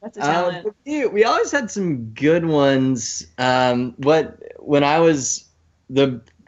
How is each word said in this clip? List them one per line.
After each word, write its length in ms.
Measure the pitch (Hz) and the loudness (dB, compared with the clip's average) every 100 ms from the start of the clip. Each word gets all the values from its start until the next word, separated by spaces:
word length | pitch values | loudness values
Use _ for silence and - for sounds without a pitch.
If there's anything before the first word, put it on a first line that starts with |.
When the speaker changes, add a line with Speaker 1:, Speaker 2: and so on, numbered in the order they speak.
Speaker 1:
That's 160 | 220 220 | -18 -6
a 20 | |
Speaker 2:
Uh, 40 | 143 | -2
Speaker 1:
talent. 320 | 170 180 175 | 0 -2 -4
Speaker 2:
but 100 | 208 - 285 | -10 -10 -8
we, 200 | 302 240 | -4 -2
we 180 | 202 | 2
always 260 | 226 330 440 | 2 2 -2
had 220 | 285 220 | -4 -4
some 320 | 202 180 131 113 | -6 -4 -4 -8
good 360 | 110 143 170 165 | -2 2 2 2
ones. 800 | 151 139 135 131 127 - - - - | 2 4 2 0 -2 -6 -10 -14 -2
Um, 560 | 127 127 127 123 127 120 | 0 2 2 0 -4 -2
what, 420 | 139 160 143 - - - | 2 2 0 -10 -20 -16
when 240 | - 143 | 0 2
I 160 | 143 156 | 4 4
was, 440 | 165 147 127 - _ _ _ _ _ | 4 2 -2 -8 _ _ _ _ _
the, 320 | 131 139 123 _ _ | 0 2 0 _ _